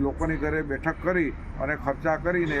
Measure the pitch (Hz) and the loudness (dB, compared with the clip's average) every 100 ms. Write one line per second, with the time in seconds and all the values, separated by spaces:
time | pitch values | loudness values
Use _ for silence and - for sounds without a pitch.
0 | 139 135 160 151 151 156 147 135 160 156 | 0 2 0 2 0 0 0 0 0 0
1 | 160 180 143 - - - 135 147 135 139 | 0 2 0 -2 -8 -4 -2 -2 -2 0
2 | 165 156 160 180 165 143 | 0 0 2 0 2 0